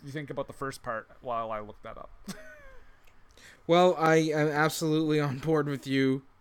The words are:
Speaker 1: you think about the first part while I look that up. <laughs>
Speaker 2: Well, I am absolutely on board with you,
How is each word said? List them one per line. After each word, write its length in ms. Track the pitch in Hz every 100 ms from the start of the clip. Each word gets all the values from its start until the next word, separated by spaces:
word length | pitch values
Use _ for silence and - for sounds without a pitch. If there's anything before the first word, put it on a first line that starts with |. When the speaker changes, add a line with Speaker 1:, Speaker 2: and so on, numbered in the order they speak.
Speaker 1:
you 80 | 143
think 180 | 143 139
about 180 | 143 139
the 60 |
first 300 | - 135 131
part 240 | - 110 - -
while 280 | 127 117 113
I 120 | 107
look 200 | 104 107
that 140 | 110 -
up. 120 | - - -
<laughs> 80 | 622 - 605 571 523 - - - - - - - - -
Speaker 2:
Well, 280 | 170 180 151
I 180 | 160 160
am 340 | 160 151 151
absolutely 720 | 147 156 - 160 156 160 151
on 180 | 147 131
board 300 | 143 156 147
with 180 | 139 135
you, 380 | 135 135 135 - _